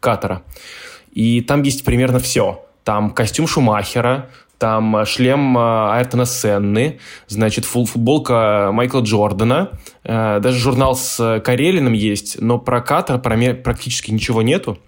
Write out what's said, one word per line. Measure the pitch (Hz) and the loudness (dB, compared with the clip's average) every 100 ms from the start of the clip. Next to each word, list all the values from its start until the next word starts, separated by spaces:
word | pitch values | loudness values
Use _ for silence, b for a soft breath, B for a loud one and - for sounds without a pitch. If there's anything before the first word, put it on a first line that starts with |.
Катара. | - 104 101 90 - B B B B B B | 0 -2 -4 -8 -10 B B B B B B
И | - 113 120 | -2 2 2
там | 117 143 | 0 0
есть | 139 123 - | 0 -2 -2
примерно | 120 127 123 | 0 2 0
всё. | 123 117 101 - - _ | 0 0 -2 -2 -14 _
Там | - 104 104 | -4 -2 -2
костюм | - 113 - 160 | -2 -2 0 0
Шумахера, | - 127 104 101 123 120 131 131 B B _ | 2 2 2 0 0 0 0 -4 B B _
там, | 113 110 110 107 | 0 0 2 0
э, | 107 | 0
шлем, | - 127 139 139 123 | 0 2 2 2 2
э, | |
Айртона | 117 113 107 113 123 127 120 | 2 2 2 0 0 0 0
Сенны, | - 107 101 101 104 139 151 B B B | -2 0 0 0 0 0 -4 B B B
значит, | 104 110 107 | -2 0 0
фу-, | 110 123 117 | -4 -2 -2
футболка | 117 117 151 151 120 110 104 101 | 0 2 2 2 2 4 2 2
Майкла | 110 123 135 | 0 0 0
Джордана, | 110 107 104 98 117 135 196 B B B | 0 2 2 2 2 2 0 B B B
э, | - 113 110 104 | -6 -2 0 0
даже | 110 127 | 2 0
журнал | 127 127 131 127 | 0 2 2 0
с | - - 117 110 110 | -4 -2 0 0 0
Карелиным | 123 151 190 131 | 0 2 2 2
есть, | 113 107 101 - - | 2 0 -2 -6 -6
но | 113 120 | -2 0
про | - 123 | 0 -2
Катар | 123 147 185 127 | 0 -2 0 -2
про | 123 110 | 0 0
ме-, | 123 | 0
практически | 120 - 117 - - - | 0 -4 -4 -4 -8 -4
ничего | 110 - 113 | -4 0 0
нету. | 113 175 151 101 | 2 0 -2 -10